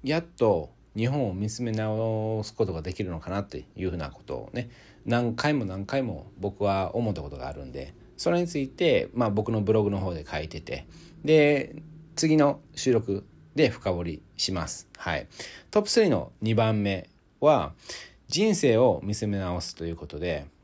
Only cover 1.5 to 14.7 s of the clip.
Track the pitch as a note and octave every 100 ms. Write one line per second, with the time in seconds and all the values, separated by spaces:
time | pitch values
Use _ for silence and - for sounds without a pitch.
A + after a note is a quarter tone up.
1.5 | - A#2+ A2 A2 A2 A2+ A2 A2 A2 G#2+
2.5 | - - E2 E2+ F2+ F#2+ E2 F2 G2 G2+
3.5 | - - - F#2 F2 C#2+ - - B1+ A1
4.5 | A#2+ - - - - - A#2+ A#2+ A#2 D3
5.5 | D3 G2 F#2+ G2+ C3+ B2 F2 - - G2
6.5 | - G2+ G2 F2+ A2+ A2+ F2 C#2+ - C3
7.5 | C#3+ C3 C3+ C3 - - - E3+ F3 F3
8.5 | D3 C3+ - E3+ G#2+ - B2 A#2 G2+ G#2+
9.5 | A2 G2+ A2 G2+ G2 F#2+ E2+ - D#2 D#2
10.5 | - - - - - - - D3 D#3 D3
11.5 | C#3+ - - - - - - D#3+ D#3 C#3+
12.5 | C#3 - - C3 A#2 A2 G2 - - -
13.5 | D#3+ C3 - G2+ F2 E2+ D2+ - - -
14.5 | F#2 D#2